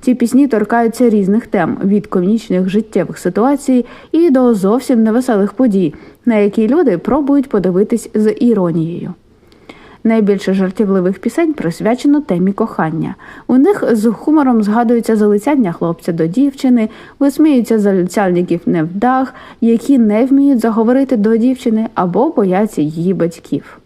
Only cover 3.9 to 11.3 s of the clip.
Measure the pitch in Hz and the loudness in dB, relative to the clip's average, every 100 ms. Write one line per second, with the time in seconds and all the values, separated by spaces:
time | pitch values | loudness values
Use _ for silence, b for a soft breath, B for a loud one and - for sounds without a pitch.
3.9 | B B 311 339 262 247 226 180 226 - | B B 0 2 4 2 2 0 0 0
4.9 | 247 220 220 254 214 202 - 262 196 170 | 0 2 0 0 0 0 0 0 2 -2
5.9 | B B B - 220 202 196 214 285 294 | B B B -2 2 0 0 0 2 2
6.9 | 175 - 262 277 285 269 214 180 180 214 | 0 0 -2 0 0 0 -2 0 0 0
7.9 | 233 - 214 214 214 240 214 175 165 160 | -2 -4 -2 -2 0 0 2 0 -2 -4
8.9 | 180 - 185 _ _ B B B B B | -6 -12 -14 _ _ B B B B B
9.9 | B 226 226 208 196 196 190 190 185 208 | B 0 2 2 0 0 0 -2 -2 0
10.9 | 190 180 196 - | 0 0 -2 -6